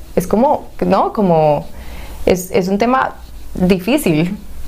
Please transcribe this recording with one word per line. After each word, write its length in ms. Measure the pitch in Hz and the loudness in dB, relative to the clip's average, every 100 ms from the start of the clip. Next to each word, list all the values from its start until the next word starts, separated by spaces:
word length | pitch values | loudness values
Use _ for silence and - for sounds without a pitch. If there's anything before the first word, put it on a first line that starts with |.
| - | -8
Es 120 | - 180 | -4 0
como, 420 | 202 269 277 - - | 2 4 2 -4 -4
¿no? 280 | 180 190 359 | 0 2 2
Como 540 | - 196 160 156 143 - - - - - - - | 2 2 4 4 2 -2 -10 -12 -12 -10 -2 0
es, 240 | 185 - | 0 0
es 180 | - 180 | 0 0
un 80 | 202 | 2
tema 360 | 233 262 - - - - - | 2 2 0 -6 -14 -14 -10
difícil, 840 | - 180 190 180 294 208 151 175 214 - - | -2 2 2 2 2 2 2 0 -4 -10 -10